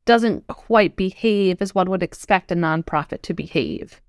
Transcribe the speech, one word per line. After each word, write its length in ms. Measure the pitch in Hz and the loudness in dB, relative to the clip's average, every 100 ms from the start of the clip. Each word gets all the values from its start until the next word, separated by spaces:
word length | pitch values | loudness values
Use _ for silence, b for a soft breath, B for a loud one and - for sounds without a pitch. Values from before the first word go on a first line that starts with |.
doesn't 440 | - 233 226 202 - | 2 4 4 -2 -6
quite 480 | - - 220 180 - | -14 2 4 4 0
behave 680 | 185 - 226 202 190 175 | -4 -2 0 2 2 0
as 140 | 202 196 | -2 -2
one 140 | 185 | 0
would 120 | 185 | -2
expect 480 | 175 - - 190 - | -4 -6 -2 0 0
a 60 | 175 | -2
nonprofit 680 | 165 160 - 151 143 - | 0 -2 -2 -4 -4 -8
to 120 | - | -8
behave. 680 | 170 156 - 80 - - - | -8 -4 -4 -2 -6 -12 -20